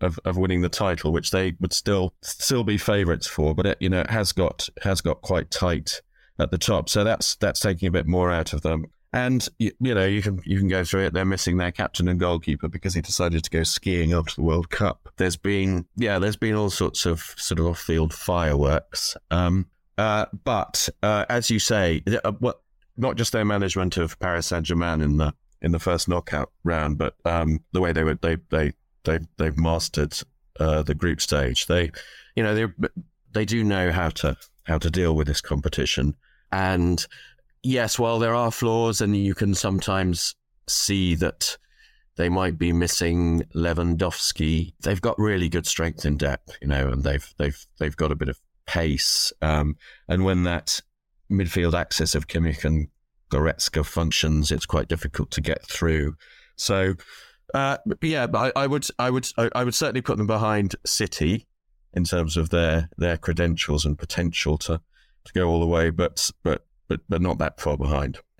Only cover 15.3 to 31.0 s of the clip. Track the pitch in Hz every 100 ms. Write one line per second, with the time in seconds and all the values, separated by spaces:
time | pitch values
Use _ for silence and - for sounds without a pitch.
15.3 | - 98 98 95 90 - - 113 95 104
16.3 | 101 110 107 104 - 90 - 87 82 -
17.3 | - - 82 85 85 - 80 80 - -
18.3 | 87 80 71 71 78 - - - - -
19.3 | 85 87 95 90 _ _ - 110 107 -
20.3 | - 131 107 - - - - 104 104 -
21.3 | 120 117 110 - 107 87 78 98 113 107
22.3 | 104 120 - _ _ _ - 123 - 113
23.3 | 113 104 101 98 95 92 92 82 - 90
24.3 | 85 - 85 80 85 85 78 76 76 76
25.3 | - _ - 85 82 92 85 - 87 -
26.3 | 76 - _ 85 80 76 76 73 - 85
27.3 | 85 80 78 - 92 87 80 78 - 85
28.3 | 82 - 80 76 - _ _ - 82 82
29.3 | - 80 71 82 82 - 73 73 - -
30.3 | _ _ - 78 76 80 76